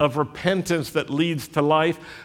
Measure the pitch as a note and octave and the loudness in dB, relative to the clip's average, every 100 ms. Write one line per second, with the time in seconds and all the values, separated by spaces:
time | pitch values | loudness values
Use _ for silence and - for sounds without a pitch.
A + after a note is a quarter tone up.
0 | D3 C3 D3 - F3 F#3+ - E3+ C#3 D#3+ | 0 2 -2 -2 -2 0 0 -2 0 -2
1 | - C#3 E3+ D#3+ - - D3 D#3 D#3+ D#3+ | -2 0 0 -2 -4 0 4 4 2 0
2 | - - | -8 -18